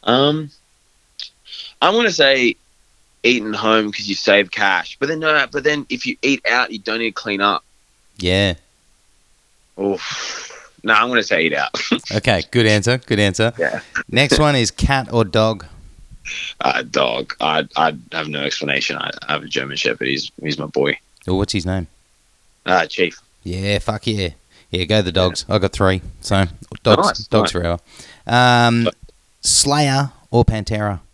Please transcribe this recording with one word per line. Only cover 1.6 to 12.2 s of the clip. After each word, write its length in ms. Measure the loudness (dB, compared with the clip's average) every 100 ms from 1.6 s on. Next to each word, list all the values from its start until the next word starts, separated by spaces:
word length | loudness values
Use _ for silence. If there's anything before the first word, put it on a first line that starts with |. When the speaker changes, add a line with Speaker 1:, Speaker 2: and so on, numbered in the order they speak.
| -20 _
Speaker 1:
I'm 120 | 2
gonna 180 | 4 2
say 440 | 4 4 6 2 0 _ _ _ _ _ _
eating 280 | 0 2 -2
home 380 | -2 2 2 2
'cause 160 | -6 -6
you 80 | -4
save 360 | 4 4 4
cash. 440 | 0 0 0 -2 -6
But 100 | -4
then, 100 | -2
no, 260 | 0 0 0
but 120 | -2
then 220 | -2 -2 -4
if 160 | -8 -6
you 100 | -4
eat 240 | -2 -2 0
out, 260 | -2 -2
you 80 | -6
don't 200 | -6 -4
need 100 | -4
to 120 | -6
clean 200 | -6 0
up. 220 | 0 0 _ _ _ _ _ _
Speaker 2:
Yeah. 360 | 0 2 2 -2 _ _ _ _ _ _ _ _ _ _ _ -4
Speaker 1:
Oof. 760 | -2 -2 -6 -10 -10 -10 -14 -18 -20 _
No, 100 | 2
I'm 160 | 4 4
gonna 140 | 0
say 200 | 0 0 0
eat 80 |
out. 180 | 0 -4 -4 -4
<laughs> 200 | -4 -2
Speaker 2:
Okay, 280 | -2